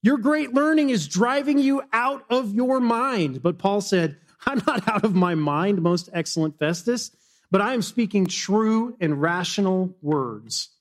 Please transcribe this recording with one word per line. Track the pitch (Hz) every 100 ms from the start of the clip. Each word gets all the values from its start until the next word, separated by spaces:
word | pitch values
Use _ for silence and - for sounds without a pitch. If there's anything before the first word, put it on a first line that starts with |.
Your | 208 269
great | 226 302 277
learning | 247 302 311 285
is | 240 143
driving | 180 240 277 285 285
you | 269 277 -
out | 226 247 277 -
of | 247 233
your | 202 254 262
mind.' | 240 233 262 240 156 131
But | 151 170
Paul | 196 202
said, | 196 190 165 143 _ _ -
'I'm | 269 -
not | 254 202
out | 208 214
of | 190
my | 180 165
mind, | 147 143 190 202
most | 170 175 175
excellent | 170 165 - 156 143
Festus, | 151 170 226 240 - _ _ _ _
but | 190
I | 202
am | -
speaking | - - 220 202 185
true | - - 208 220 220 233 233
and | 170 143
rational | 156 175 175 - 196 185 185 185
words.' | 147 151 127 107 110 - - _